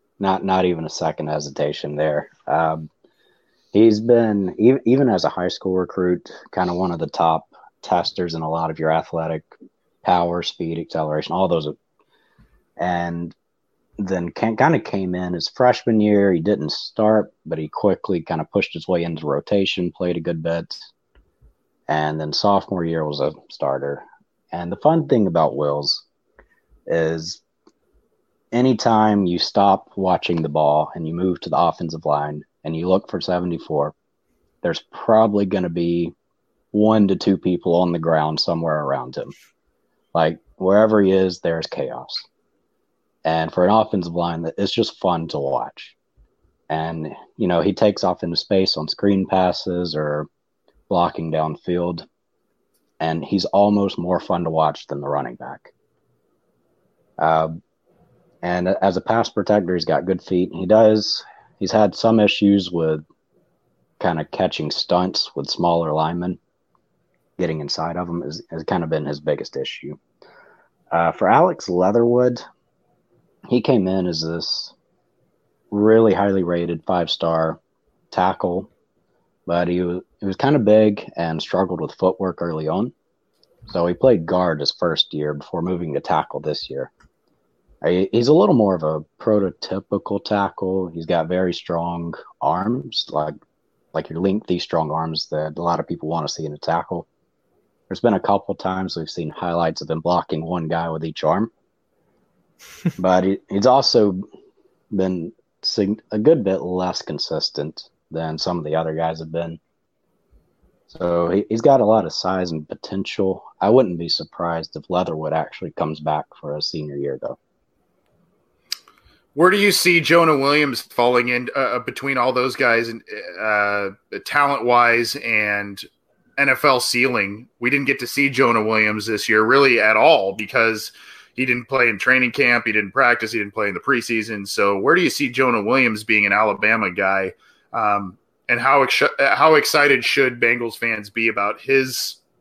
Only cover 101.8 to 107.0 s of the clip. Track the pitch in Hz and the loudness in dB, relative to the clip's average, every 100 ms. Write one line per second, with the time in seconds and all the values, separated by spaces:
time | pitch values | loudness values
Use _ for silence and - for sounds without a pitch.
101.8 | _ _ _ _ _ _ _ _ - - | _ _ _ _ _ _ _ _ -20 -8
102.8 | 175 - 92 92 92 98 - 98 123 135 | -6 -2 2 2 2 -2 -4 0 4 4
103.8 | - 120 104 92 - - - _ _ _ | 4 4 4 2 -6 -14 -20 _ _ _
104.8 | _ 98 92 92 82 - _ _ 101 - | _ -2 0 -2 -6 -12 _ _ -6 -2
105.8 | 98 107 - 107 120 160 98 95 90 90 | -2 -2 -6 0 4 4 4 -2 -2 -4
106.8 | 90 - | -4 -4